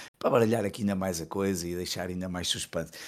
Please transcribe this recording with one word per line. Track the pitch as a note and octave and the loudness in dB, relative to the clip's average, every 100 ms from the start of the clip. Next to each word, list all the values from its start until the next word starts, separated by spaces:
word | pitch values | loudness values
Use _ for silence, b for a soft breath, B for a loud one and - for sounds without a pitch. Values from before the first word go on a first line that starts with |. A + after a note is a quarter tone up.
| B - | B -4
para | - | 2
baralhar | B2+ A2+ A#2 | 6 6 4
aqui | G2+ F#2+ | 0 0
ainda | G2+ G2 | 0 2
mais | F#2+ E2+ | 0 -2
a | D#2+ | -4
coisa | G2 G2 F#2 E2+ | 0 0 0 -2
e | F2 | -4
deixar | F2+ - F#2 | -4 -4 -4
ainda | F2+ F#2 | -4 -4
mais | F2+ F2 | -2 -2
suspense. | - - F2 D#2+ B | -2 -2 -4 -4 B